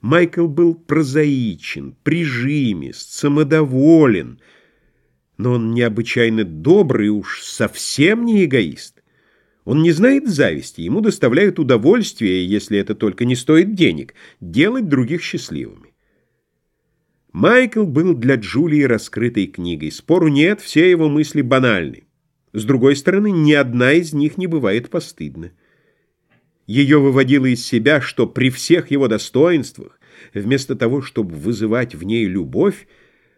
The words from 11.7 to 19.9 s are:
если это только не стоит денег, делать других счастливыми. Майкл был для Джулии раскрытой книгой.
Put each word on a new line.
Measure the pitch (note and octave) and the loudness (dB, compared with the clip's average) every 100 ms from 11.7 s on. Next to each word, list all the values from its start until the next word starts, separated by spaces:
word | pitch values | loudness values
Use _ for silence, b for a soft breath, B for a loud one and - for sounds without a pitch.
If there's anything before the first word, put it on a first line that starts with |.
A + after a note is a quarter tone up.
| B2 A#2 A#3 G3+ - A2 F#2 F2+ | 2 4 2 0 -4 -2 0 0
если | G#2 - G2+ | -4 -2 -4
это | F#2+ | -2
только | G#2+ G#2+ F#2 | -2 -4 -2
не | B2 | -2
стоит | B2+ - D#3 G3 | -2 2 4 4
денег, | G3+ D3+ D#2+ - - b b | 2 0 0 -8 -18 b b
делать | F2+ F2 F3+ B3+ G#3 | -6 0 0 0 -2
других | C#3 B2 E3 | -2 -2 -6
счастливыми. | - E3 - D2 A#1 G1+ _ _ _ _ _ _ _ _ _ _ _ _ _ _ _ | -8 -10 -10 -10 -12 -16 _ _ _ _ _ _ _ _ _ _ _ _ _ _ _
Майкл | E2 D3 B3 B3+ A3 | 0 4 4 4 0
был | G3+ C3+ F3+ | 0 0 0
для | D3 A#2+ C3+ | 0 2 0
Джулии | G2+ G#2+ E3+ D3+ | -2 -2 0 2
раскрытой | C#3 A2 - - A#2+ A#2 F#2+ | 2 0 -2 -4 -2 -2 -4
книгой. | - F2 E2 D2+ | -4 -6 -6 -8